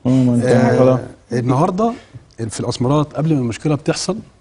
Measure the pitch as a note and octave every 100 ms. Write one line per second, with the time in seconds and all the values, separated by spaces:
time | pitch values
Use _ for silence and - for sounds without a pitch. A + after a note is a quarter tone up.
0 | B2+ C3 B2+ A#2+ B2+ B2 B2+ B2+ C3 B2+
1 | - - - B2 B2 C3 F#3 F#3 A3+ A#3+
2 | - - - - A2 - A#2 - B2 D3+
3 | D3 - D#3 D3 A#2+ G#2+ D#3 C#3+ - -
4 | - G#3+ - _